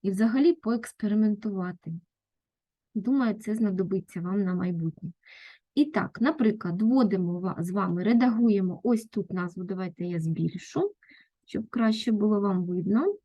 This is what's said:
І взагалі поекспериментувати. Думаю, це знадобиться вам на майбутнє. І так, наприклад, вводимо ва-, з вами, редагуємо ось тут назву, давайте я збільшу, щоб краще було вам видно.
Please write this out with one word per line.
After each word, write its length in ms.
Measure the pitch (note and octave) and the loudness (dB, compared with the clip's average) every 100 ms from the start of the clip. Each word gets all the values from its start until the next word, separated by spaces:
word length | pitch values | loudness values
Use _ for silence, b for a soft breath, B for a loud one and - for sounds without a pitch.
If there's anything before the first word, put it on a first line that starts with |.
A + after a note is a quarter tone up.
І 80 | G3 | -2
взагалі 420 | F#3+ A3+ C4 D#4 | 0 2 4 4
поекспериментувати. 1400 | E4+ G#3+ A#3 A3+ - G#3+ G#3+ G#3+ G#3 G#3+ F#3+ F3+ F3+ - E3 _ _ _ _ _ _ _ _ _ | 4 0 -2 -4 -6 0 2 2 2 -4 -4 -6 -8 -10 -12 _ _ _ _ _ _ _ _ _
Думаю, 400 | A3 G3+ C4+ A#3 | -4 0 2 2
це 200 | G#3+ - | -2 -4
знадобиться 640 | G#3+ G#3+ F#3 F3+ F#3+ - F3 | 0 0 0 0 -2 -4 -8
вам 220 | F3 G3 | -4 -2
на 120 | F#3 | 0
майбутнє. 580 | F3+ F3+ E3+ D#3+ - E3+ - B B B B _ | 0 -2 -2 -4 -6 -14 -14 B B B B _
І 100 | - | 0
так, 360 | D4 - - - | 0 0 -6 0
наприклад, 640 | B3 D#4+ A3 G#3+ F3 F3+ | -2 2 0 0 -4 0
вводимо 580 | A3 C4 A3 F#3+ F3 F3 | 2 4 4 2 -2 -2
ва-, 160 | F#3 - | -4 -4
з 120 | E3+ | -4
вами, 320 | G3 F#3 F3 | -2 -2 0
редагуємо 760 | F#3 A#3 B3 A3+ A#3 G3+ F#3 F3 | 2 4 4 4 2 4 0 -2
ось 220 | A#3+ A3+ | 0 0
тут 280 | - G#3+ - | -2 -8 -4
назву, 320 | F#3 F3 F3+ | -4 -6 -8
давайте 400 | F#3 F#3 F#3 - | -8 -6 -6 -6
я 160 | F3 E3+ | -4 -2
збільшу, 760 | D#3+ E3 E3 F3+ - - G4+ - b b b _ | -2 -2 -2 -4 -6 -2 -2 -4 b b b _
щоб 240 | _ - A3 | _ -8 -6
краще 440 | A#3+ A3 A3 - | 0 0 0 0
було 280 | G#3+ G#3+ G#3 | 2 2 2
вам 240 | G3+ F#3 | 2 0
видно. 520 | F3 F3+ E3+ A3 F4+ G#4 | -2 -2 0 2 2 -2